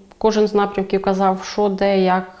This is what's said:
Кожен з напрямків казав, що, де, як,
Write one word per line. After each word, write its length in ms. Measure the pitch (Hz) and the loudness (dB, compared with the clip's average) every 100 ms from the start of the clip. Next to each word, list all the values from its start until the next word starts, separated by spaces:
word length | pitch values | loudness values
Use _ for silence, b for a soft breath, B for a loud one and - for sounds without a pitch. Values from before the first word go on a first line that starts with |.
| - - | -18 -2
Кожен 300 | 220 214 214 | 0 2 2
з 60 | |
напрямків 480 | 208 202 202 190 196 | 2 0 -2 -2 -2
казав, 420 | 196 190 196 190 | 0 0 0 0
що, 240 | - - 208 | -4 -2 -2
де, 320 | 196 196 196 | 0 0 2
як, 240 | 185 185 185 - | 2 0 -2 -10